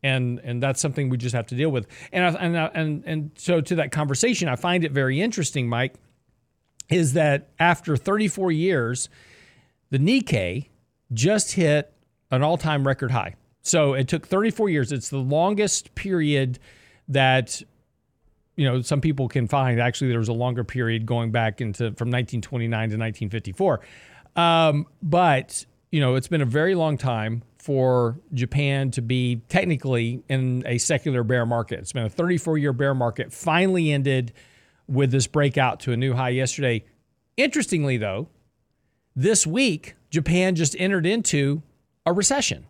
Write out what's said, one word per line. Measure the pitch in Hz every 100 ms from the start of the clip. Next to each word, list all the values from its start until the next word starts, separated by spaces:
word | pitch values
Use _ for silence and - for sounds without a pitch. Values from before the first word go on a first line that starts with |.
And, | 139 131 123 123
and | 131 120
that's | 135 131
something | 156 139 135
we | 127
just | 120 120
have | 110
to | 123
deal | 156
with. | 131 104 - -
And | -
I, | 180 160
and | 180 170
I, | 160
and, | - 156 147 -
and | 160 151 -
so | - 175
to | 147 175
that | 135
conversation, | 151 151 135 233 240 170
I | 127
find | 175 180 160
it |
very | 139 131 135
interesting, | 220 214 147 147 120
Mike, | 117 131 - _ _ _ _ _ _ _ _ -
is | 180 160
that | 139 151 143 - _
after | 170 170 - 143
thirty-four | - 208 214 160 190
years, | 156 175 170 117 123 - - - - - _ _ _ _
the | 135
Nikkei | 151 262 - 135 90 101 - _ _ _ _
just | 117 139 214 -
hit | - 165 147 143 _ _ _ _
an | 131
all-time | 147 170 156 147 135
record | 131 127
high. | 123 92 - _ _
So | - 165 147 135
it | 131
took | 165 -
thirty-four | 190 220 - 214
years. | 156 117
It's | 139 -
the | 139
longest | 131 147 180 208 208 - -
period | - 196 180 151 143 131 123 - - _ _ -
that, | 135 131 131 117 - - _ _ _ _ _ _ _ _ -
you |
know, | 139 127
some | 120 143
people | 160 139 127
can | 139 117
find. | 143 131 117
Actually, | 120 120 135
there | 117
was | 110
a |
longer | 117 123 120
period | 113 127 117 113 110
going | 120 117
back | 113 113 104
into, | 117 98 117 98
from | 120
nineteen | 123 120 117
twenty-nine | - 123 117 113 110
to | 107
nineteen | 113 101 104
fifty-four. | 110 98 92 190 127 - - - - - -
Um, | 170 165 160 147 147 _
but, | 165 170 175 135 131 - - _ _
you | 156
know, | 131
it's | 131 -
been | 170
a | 135
very | 131 165 190
long | 160 143
time | 131 117 107 113 - _
for | - 135 127 127 120 131 _ 131
Japan | 123 143 143 139 135
to | 120
be | 117 127 123 120 -
technically | 185 185 151 135 123 117 123 -
in | 135 131 127 127
a | 120
secular | - 147 - 127
bear | 117 127
market. | 117 117 113 117
It's | 98
been | 127 113
a |
thirty-four | - 170 175 - 156
year | 147
bear | 123 139
market, | 135 120 110 -
finally | - 180 160 190 185 160
ended | 147 139 131 120 - - _ _ _ -
with | 131 139
this | 135 123
breakout | 156 143 135 127 104
to | -
a | 117
new | 131
high | 123 127
yesterday. | 127 131 - 135 113 - _ _ _ _ -
Interestingly, | 277 302 233 175 143 123
though, | 104 98 156 _ _ _ _ _ _ _ _ -
this | 147 220 156
week, | 180 269 156 - - _
Japan | 160 156 175 185
just | 175 151 -
entered | 185 196 165
into | 226 - 151 139 151 - _ _ _ -
a |
recession. | 175 202 277 240 - -